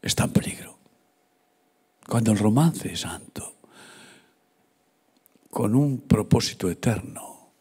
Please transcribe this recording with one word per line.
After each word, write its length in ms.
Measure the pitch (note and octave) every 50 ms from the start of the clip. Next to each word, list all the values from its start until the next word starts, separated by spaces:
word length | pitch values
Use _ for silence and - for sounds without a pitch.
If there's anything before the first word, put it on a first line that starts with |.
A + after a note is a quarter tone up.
está 240 | - - - - -
en 60 | -
peligro. 460 | - - - - - - - - - _ _ _ _ _ _ _ _ _ _ _ _ _ _ _ _ _ _ _ _ _ _ _ _ _ -
Cuando 280 | - - A#2+ A2+ A2 G#2+
el 60 | G2
romance 520 | G2+ A2 G#2+ C3+ D#3+ E3 - - - -
es 100 | - -
santo, 540 | - - - - - - _ - - - - _ _ _ _ - - - - - - - - - _ _ _ _ _ _ _ _ _ _ _ _ _ _ _ _ _ _ _ _ _ _ _ _ _ _
con 260 | - - - G#2 A2
un 260 | C3 D3 C#3+ C3+ A#2+
propósito 680 | - - - G#2+ G2+ - - A#2+ - - - - - F#2
eterno 800 | E2+ - - B2 A2 F2 - - - - - - - - _ _ _ _